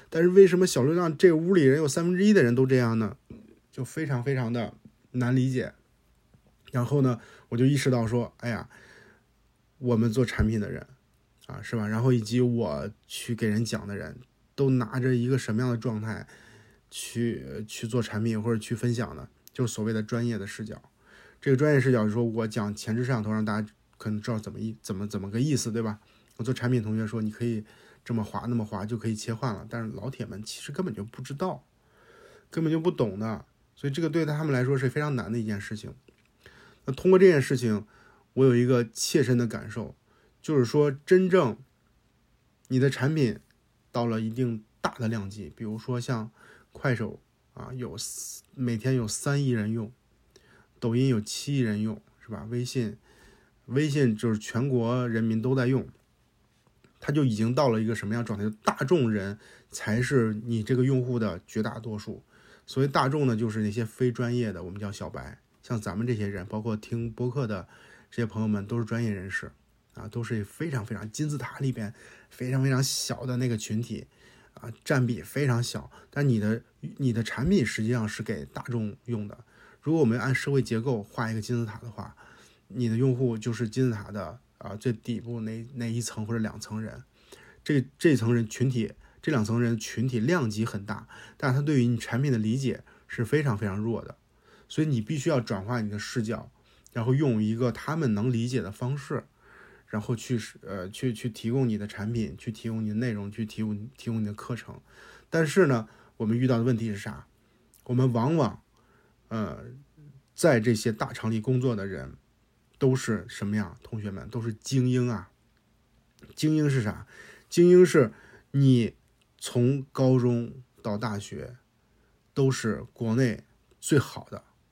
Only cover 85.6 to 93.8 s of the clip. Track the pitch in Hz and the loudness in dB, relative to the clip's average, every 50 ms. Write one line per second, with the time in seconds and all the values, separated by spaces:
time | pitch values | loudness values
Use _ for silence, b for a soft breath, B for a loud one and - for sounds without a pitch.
85.6 | 117 120 139 123 117 113 113 120 110 - - 117 107 101 117 113 110 104 - 104 | -12 -12 -10 -8 -6 -4 -4 -4 -6 -6 -8 -8 -6 -4 -4 -2 -4 -4 -6 -8
86.6 | - - 104 110 110 107 - 120 123 - B B B B B B B B B B | -12 -10 -8 -8 -8 -8 -10 -14 -18 -20 B B B B B B B B B B
87.6 | _ - 151 139 120 - - _ - 175 143 110 110 117 120 117 113 110 - - | _ 0 0 0 0 -2 -2 _ 4 4 4 4 4 2 2 2 2 -2 -2 0
88.6 | 123 135 123 117 110 110 - b b b b b - 165 151 123 107 104 117 117 | 0 0 2 0 -2 -2 -6 b b b b b -4 -2 0 0 0 0 0 0
89.6 | 120 113 117 107 - - - 113 113 131 120 110 107 139 180 175 127 110 101 107 | 2 0 0 -2 -4 -6 -4 -2 -2 -2 0 0 0 2 2 2 0 0 -2 -2
90.6 | 113 113 - 101 101 104 104 - - B B B B B B - 151 147 127 143 | -4 -4 -4 -6 -8 -8 -10 -10 -10 B B B B B B -4 -2 0 0 0
91.6 | 143 156 151 131 120 120 120 110 - - 120 120 143 147 123 110 107 110 117 135 | 0 2 2 4 4 4 2 0 -2 -4 -2 0 0 0 0 0 0 0 0 0
92.6 | 135 123 - - b b b b b - - - 117 - 139 156 151 135 110 98 | 0 -2 -4 -4 b b b b b -10 -6 -6 -2 0 0 2 2 0 0 -2
93.6 | 113 98 95 101 | -2 -4 -4 -4